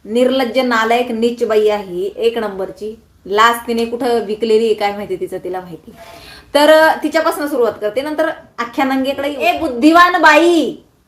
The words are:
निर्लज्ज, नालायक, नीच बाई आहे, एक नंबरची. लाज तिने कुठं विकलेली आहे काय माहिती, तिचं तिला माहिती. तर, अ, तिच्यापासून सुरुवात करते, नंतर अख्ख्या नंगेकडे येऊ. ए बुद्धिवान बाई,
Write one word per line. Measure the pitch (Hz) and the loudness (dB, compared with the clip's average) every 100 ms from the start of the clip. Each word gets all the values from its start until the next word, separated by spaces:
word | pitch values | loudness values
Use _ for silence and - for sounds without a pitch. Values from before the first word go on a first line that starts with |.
| 196 | -4
निर्लज्ज, | 233 254 262 247 247 | 0 2 0 -2 -2
नालायक, | 247 226 220 240 247 | 0 0 0 0 -2
नीच | 226 233 240 | -2 -2 -2
बाई | 226 214 214 | -2 2 2
आहे, | 208 190 175 | 0 -4 -8
एक | 196 - 233 233 | -8 -4 -4 -2
नंबरची. | 208 190 190 - 214 226 _ _ 180 | -6 -6 -10 -10 -14 -14 _ _ -4
लाज | 208 233 233 - | 2 2 2 -4
तिने | 233 233 | -4 -4
कुठं | 240 254 233 202 | -2 -2 -2 -2
विकलेली | 214 226 220 226 | -4 0 2 2
आहे | |
काय | 208 202 | 0 -2
माहिती, | 202 190 180 | -4 -8 -8
तिचं | 180 180 | -8 -10
तिला | 180 185 | -8 -10
माहिती. | 180 160 - - - - - - - | -10 -16 -20 -20 -20 -20 -20 -20 -2
तर, | 285 302 | 2 4
अ, | 311 320 247 | 6 6 2
तिच्यापासून | 311 311 320 - 285 | -2 -2 -2 -2 -4
सुरुवात | 254 226 - | -2 -2 -2
करते, | 208 226 | -6 -4
नंतर | 302 302 320 - - - | -4 -2 -4 -4 -12 -12
अख्ख्या | 240 - 262 | -8 -4 -2
नंगेकडे | 269 262 269 285 | 0 -2 -4 -4
येऊ. | 277 | -2
ए | 330 302 | -2 -2
बुद्धिवान | 320 240 302 330 359 370 | -4 2 4 6 6 4
बाई, | 311 302 339 339 233 - _ _ | 4 6 6 4 0 -6 _ _